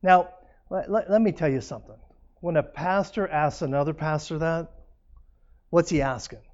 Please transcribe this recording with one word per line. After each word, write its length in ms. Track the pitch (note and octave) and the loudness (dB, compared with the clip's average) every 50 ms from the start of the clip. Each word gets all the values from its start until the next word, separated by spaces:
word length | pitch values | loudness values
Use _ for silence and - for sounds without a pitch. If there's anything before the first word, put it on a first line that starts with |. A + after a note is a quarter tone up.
| - | 6
Now, 260 | F#3 F#3 F3+ F3 F3+ - - - - - _ _ _ | 8 6 6 6 2 -8 -20 -20 -20 -20 _ _ _
let, 220 | F#3 F#3 - - | -6 -6 -4 0
let, 180 | G3 A3 G3 F3+ | -2 -2 0 2
let 120 | G3 G#3+ | 2 4
me 100 | A3+ G#3+ | 4 4
tell 180 | E3+ - E3+ D3+ | 0 0 0 0
you 120 | C3+ C3 | 0 0
something. 340 | - - - A2 - - G#2+ - - - _ _ - - _ _ | -4 -6 -12 -14 -14 -18 -20 -20 -20 -20 _ _ -20 -20 _ _
When 160 | - E3+ E3+ D#3 | -6 0 0 0
a 60 | D3 | 0
pastor 640 | - - - D3 F3+ F#3 G3 F#3+ G3 - - G3 F#3 | 0 -6 -8 -4 0 0 0 0 -2 -2 -4 -4 -2
asks 340 | D3+ D3+ D3+ D3 C#3 - | 0 0 0 0 0 -2
another 320 | F3 C#3+ C3 C#3 C#3+ D3+ D#3 | -6 -2 0 0 0 0 -2
pastor 460 | D3+ D3+ D#3 D#3 D3+ D3+ - E3 D3+ | -4 -4 -2 -2 -2 -4 -6 -6 -4
that, 320 | E3 D#3+ E3 E3 E3 - - - - - - _ _ _ - - - _ _ _ _ _ - _ _ _ | -2 -2 -2 -4 -6 -8 -14 -20 -20 -20 -20 _ _ _ -20 -20 -20 _ _ _ _ _ -20 _ _ _
what's 200 | - E3+ E3 - | 2 2 2 4
he 120 | F3 D3+ | 2 0
asking? 400 | C#3 C3+ C3 A#2 - - - A2 - - | 0 0 -2 -4 -8 -14 -16 -18 -20 -20